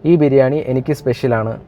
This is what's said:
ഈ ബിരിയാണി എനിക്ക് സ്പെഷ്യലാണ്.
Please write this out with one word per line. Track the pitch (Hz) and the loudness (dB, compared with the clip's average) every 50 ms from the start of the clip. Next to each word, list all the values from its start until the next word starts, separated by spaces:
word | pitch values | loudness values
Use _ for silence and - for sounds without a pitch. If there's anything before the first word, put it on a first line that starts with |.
| - 151 | 2 2
ഈ | 175 160 | 2 4
ബിരിയാണി | 147 143 135 135 131 127 143 156 - 127 | 4 4 4 4 2 2 0 -2 -4 -2
എനിക്ക് | 131 131 127 - 147 - | -4 -4 -2 -4 -6 -4
സ്പെഷ്യലാണ്. | - 127 123 - - 127 120 113 110 113 110 - - | -2 -4 -4 -2 -2 -2 -2 -2 -2 -6 -8 -10 -14